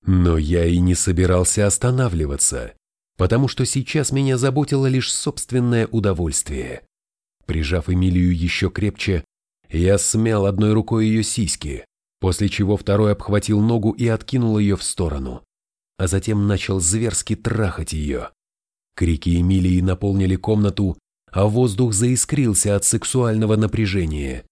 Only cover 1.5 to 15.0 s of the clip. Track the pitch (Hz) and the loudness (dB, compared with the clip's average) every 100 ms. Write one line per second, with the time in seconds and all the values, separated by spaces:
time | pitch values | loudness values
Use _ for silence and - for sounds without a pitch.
1.5 | - 101 - 123 127 123 85 76 69 - | 2 0 2 0 0 0 0 -4 -2 -2
2.5 | 64 58 - _ _ _ _ 92 120 135 | -2 -10 -16 _ _ _ _ 0 2 0
3.5 | - 127 139 127 156 135 139 139 127 135 | -2 -4 -2 -2 -2 0 0 0 0 0
4.5 | 131 143 139 135 131 - - - - - | 0 0 0 0 0 -2 -4 -4 -6 -4
5.5 | 127 123 117 110 113 101 85 85 71 - | -2 2 0 0 0 0 0 -2 -2 -4
6.5 | 69 64 62 _ _ _ _ _ _ - | -6 -8 -12 _ _ _ _ _ _ -6
7.5 | 80 76 87 80 90 92 90 90 85 85 | -4 -2 -2 0 0 2 4 2 2 -2
8.5 | - 95 - 104 - - 90 - _ _ | -2 -4 -2 -4 -4 -4 -4 -4 _ _
9.5 | _ _ 80 90 98 - 110 113 107 98 | _ _ 0 2 2 2 0 2 2 0
10.5 | 98 104 110 107 113 110 110 107 - 98 | 2 2 2 2 0 2 0 -2 -2 -4
11.5 | - 73 71 - _ _ _ 95 87 104 | -4 -8 -10 -14 _ _ _ -4 0 -2
12.5 | - 98 101 - 101 107 101 - 101 - | 0 0 0 0 2 2 0 0 -2 2
13.5 | 104 110 117 107 - 117 110 - 131 117 | 2 2 2 0 0 0 -2 -2 -2 2
14.5 | 107 104 98 - - | 2 2 0 -2 -4